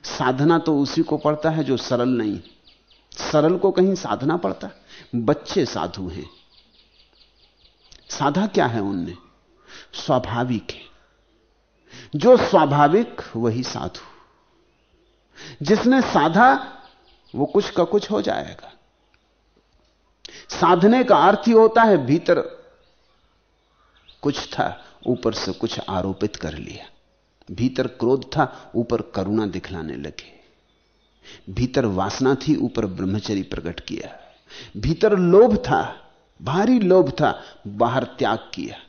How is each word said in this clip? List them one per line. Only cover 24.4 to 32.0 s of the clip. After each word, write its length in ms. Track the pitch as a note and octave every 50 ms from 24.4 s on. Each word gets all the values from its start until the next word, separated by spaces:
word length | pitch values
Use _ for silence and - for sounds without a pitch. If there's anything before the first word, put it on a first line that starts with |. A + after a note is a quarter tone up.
| - - -
था, 300 | - - - - - - - - _ -
ऊपर 260 | - B2 A#2+ - A2+
से 200 | G#2+ - - G2
कुछ 280 | F#2 - - A2+ - - - -
आरोपित 480 | G2 F#2 F2+ F#2+ F#2+ - G#2+ G#2 -
कर 220 | - - D#2 D#2 D#2
लिया। 260 | - - G2+ - - - _ _ _ _ _ _ _ _ _ _ _ - F2+
भीतर 320 | F2 A#2 B2+ B2+ - B2+
क्रोध 460 | B2+ - - A#2+ A#2+ C3 C3+ C3 -
था, 400 | - D#3+ C#3 B2+ - - - - -
ऊपर 280 | A#2 A#2 - A#2+ A2
करुणा 440 | G#2 - - G#2 F#2+ F#2+ G#2 A2 A2
दिखलाने 500 | G2+ F2 F#2 - - F#2+ F2 D#2 D#2 C2+
लगे। 440 | A#1+ D2 D2+ - - - - - _ _ _ _ _ _ _ _ _ _ _ _ _ _ _ _ _ _ - - - _ -
भीतर 340 | F#2+ A2+ B2 B2+ - D3 B2
वासना 480 | G#2+ F#2+ F2+